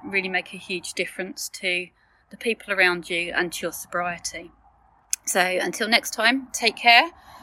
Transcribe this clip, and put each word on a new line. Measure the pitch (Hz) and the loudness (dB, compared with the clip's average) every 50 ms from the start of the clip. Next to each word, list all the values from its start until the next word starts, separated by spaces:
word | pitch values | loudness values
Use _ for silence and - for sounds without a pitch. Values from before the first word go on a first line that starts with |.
| - | -8
really | 196 196 196 185 | -4 -4 -4 -2
make | 190 185 180 180 - - | -2 -4 -4 -4 -6 -14
a | |
huge | 180 - - 185 175 - - - | -16 -10 -8 -8 -8 -8 -8 -6
difference | - 175 - - - 185 190 - - - - | -6 -6 -6 -6 -10 -10 -10 -10 -10 -12 -12
to | - - 190 185 180 180 180 180 _ _ _ _ _ _ _ _ | -10 -6 -4 -2 -2 -2 -4 -8 _ _ _ _ _ _ _ _
the | - | -14
people | - - 240 220 - - 208 196 | -8 -4 -4 -4 -4 -4 -4 0
around | 190 185 180 175 175 160 - | 2 4 4 2 0 -4 -4
you | 180 170 175 170 - | -4 -4 -4 -4 -4
and | - 180 170 - | -4 -4 -4 -4
to | - - | -6 -6
your | 165 | -6
sobriety. | - - - - - 175 175 175 175 165 - - - 165 180 170 _ _ _ _ _ _ _ _ _ _ _ - - - - | -6 -8 -12 -6 -6 -4 -4 -4 -6 -8 -10 -10 -10 -12 -16 -18 _ _ _ _ _ _ _ _ _ _ _ -8 -8 -8 -4
So | - - 190 | -2 2 2
until | 180 185 185 180 196 185 180 - 220 | 2 2 2 0 -2 -2 -2 -2 0
next | 214 233 233 - - - | 2 2 2 2 0 -2
time, | - 214 233 254 269 254 - | 2 2 2 2 2 -2 -6
take | - - 240 226 233 | -6 0 0 0 0
care, | - - 240 233 247 320 339 - - - - - - | 4 6 8 8 8 8 4 0 -12 -20 -20 -20 -20